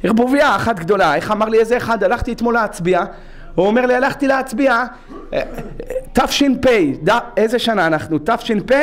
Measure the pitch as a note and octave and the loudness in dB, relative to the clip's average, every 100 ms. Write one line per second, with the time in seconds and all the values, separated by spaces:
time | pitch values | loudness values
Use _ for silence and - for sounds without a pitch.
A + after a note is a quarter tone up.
0 | F3+ A3+ B3 C#4+ D4 G3 - G#3 E3 G3+ | 2 2 2 4 4 2 0 -2 -2 2
1 | E3+ D3 G#3 G#3 A3 A3 A3 A#3+ A3+ A3+ | 2 2 0 -2 2 2 2 0 -2 -2
2 | F#3+ A#3+ - A#3 A#3 A#3 G#3 - F3 F3 | 0 0 -2 -2 0 0 -2 -2 0 0
3 | G3+ - - - - - F#3+ A3+ B3 B3 | 0 -8 -18 -18 -8 0 2 2 2 2
4 | C4+ C4 C4+ C4+ - A3 C4+ A#3 B3 - | 0 0 0 0 -2 0 2 2 -2 -8
5 | - - - C#3+ - - - - - - | -18 -18 -6 -6 -6 -10 -12 -12 -8 -8
6 | - - - - C#4+ C4 C4 A#3 D3+ C3 | -2 -2 0 2 2 4 4 4 2 0
7 | D#3 A3+ A3+ - A3 A#3 A3+ G#3+ E3 D#3 | 0 0 0 -2 0 0 0 0 0 0
8 | - D#3 D3+ A#3 - G#3+ - C4+ | -2 -4 -2 -2 0 -2 2 2